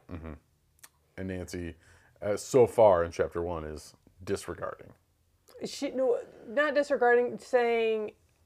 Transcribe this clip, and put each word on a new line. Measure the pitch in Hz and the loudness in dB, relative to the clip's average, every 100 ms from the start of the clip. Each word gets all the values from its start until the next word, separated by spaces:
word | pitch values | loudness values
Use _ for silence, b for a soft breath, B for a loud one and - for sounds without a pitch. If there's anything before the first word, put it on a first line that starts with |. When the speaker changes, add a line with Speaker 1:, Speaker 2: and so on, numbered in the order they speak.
| - | -14
Speaker 1:
Mm-hmm. | 87 78 76 _ _ _ _ - _ _ - | -14 -12 -16 _ _ _ _ -20 _ _ -12
And | 95 | -10
Nancy, | 90 87 90 85 80 b b b b | -8 -10 -10 -10 -12 b b b b
uh, | 101 98 | -4 -4
so | - 131 113 | 2 4 4
far | - 107 87 | 8 6 6
in | 85 | 2
chapter | - 80 85 | -2 -4 -4
one, | 85 82 | -6 -6
is | 78 76 - _ _ - | -8 -12 -16 _ _ -14
disregarding. | 92 95 - 80 - - - - _ _ _ _ _ - | -6 -6 -6 -10 -10 -12 -18 -20 _ _ _ _ _ -14
Speaker 2:
She, | - - 277 | -12 -8 -6
no, | 247 262 240 - - - | -2 0 0 -4 -18 -6
not | 233 302 | -2 0
disregarding, | 277 285 262 240 240 247 220 | 0 0 2 4 4 2 -4
saying, | - 247 233 233 226 220 214 - _ _ | 0 2 2 2 0 -2 -6 -12 _ _